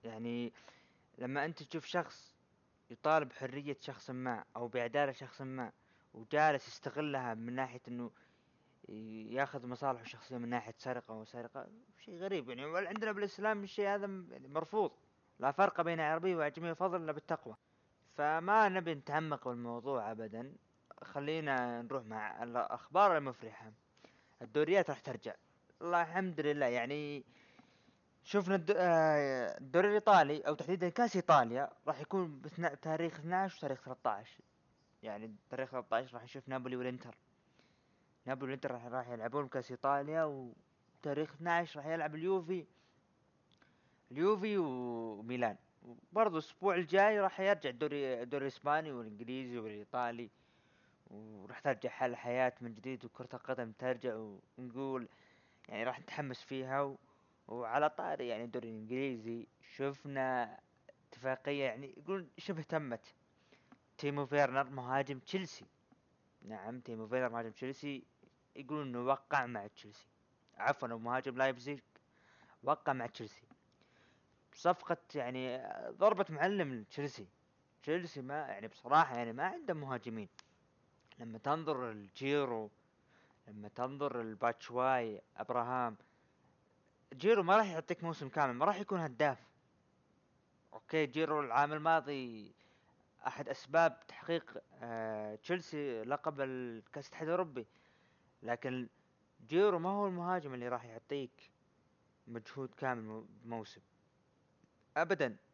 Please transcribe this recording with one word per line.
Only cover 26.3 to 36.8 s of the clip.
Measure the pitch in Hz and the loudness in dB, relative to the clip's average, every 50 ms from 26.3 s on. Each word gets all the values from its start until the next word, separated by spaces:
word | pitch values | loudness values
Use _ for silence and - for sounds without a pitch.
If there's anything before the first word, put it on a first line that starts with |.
| 170 147 | -2 0
لله. | 151 147 147 147 139 | 0 0 2 2 2
يعني، | 123 120 123 117 123 143 147 147 147 147 143 127 _ - - - - - - - _ _ _ _ _ _ _ _ _ _ _ _ | 2 2 2 0 0 -2 -4 -4 -6 -6 -8 -10 _ -20 -20 -20 -20 -20 -20 -20 _ _ _ _ _ _ _ _ _ _ _ _
شفنا | - - 202 196 180 196 | 0 0 2 4 4 2
الد-، | 190 160 156 208 185 | 2 4 4 4 6
آه، | 180 180 165 165 160 156 151 147 143 139 131 127 120 90 - - | 8 8 8 8 8 8 8 6 6 4 2 2 0 -2 -4 -6
الدوري | 135 135 131 170 185 202 | -10 4 6 6 6 8
الإيطالي، | 208 214 202 220 202 180 156 139 147 156 | 6 6 10 12 12 12 12 8 4 0
أو | - - 156 | 2 0 0
تحديدًا | 147 - 160 185 185 180 175 | 0 0 0 0 2 2 0
كأس | 170 - 240 226 - | 4 4 2 4 4
إيطاليا، | 190 165 - 160 143 123 113 117 127 - 117 - _ _ 147 | 2 6 8 8 8 8 6 2 -2 -2 -4 -6 _ _ -4
راح | 151 143 | -2 -2
يكون | 151 - - 190 180 165 147 131 | -4 -2 0 0 0 0 -4 -10
بثنا-، | - 151 170 170 170 165 143 - | -12 -12 -8 -2 -2 -2 -4 -4
تاريخ | - 160 160 156 170 165 156 156 | -4 -2 -2 0 0 -2 -2 -6
اثناعش | 147 165 180 185 196 190 - - | -6 -2 0 0 0 0 -4 -6
وتاريخ | - 143 135 123 | -6 -6 -6 -6
ثلاثة | - 135 127 - _ 127 | -6 -12 -12 -2 _ -2
عشر. | 104 98 110 - - - - _ _ _ _ _ _ _ _ _ _ _ - | -2 -2 -6 -14 -20 -20 -20 _ _ _ _ _ _ _ _ _ _ _ -8
يعني، | 110 104 104 110 113 107 104 _ _ | -8 -8 -8 -8 -12 -14 -16 _ _
تاريخ | - 127 131 131 | -6 -6 -6 -4
ثلاثة | - 127 123 _ 110 | -4 -8 -4 _ 0
عشر | 113 131 127 123 | 0 0 0 -10
راح | 120 117 | -14 -14
نشوف | 123 - 139 131 - | -12 -14 -14 -8 -6
نابولي | 131 131 123 127 127 | -6 -4 -4 -2 -4
والإنتر، | 123 | -2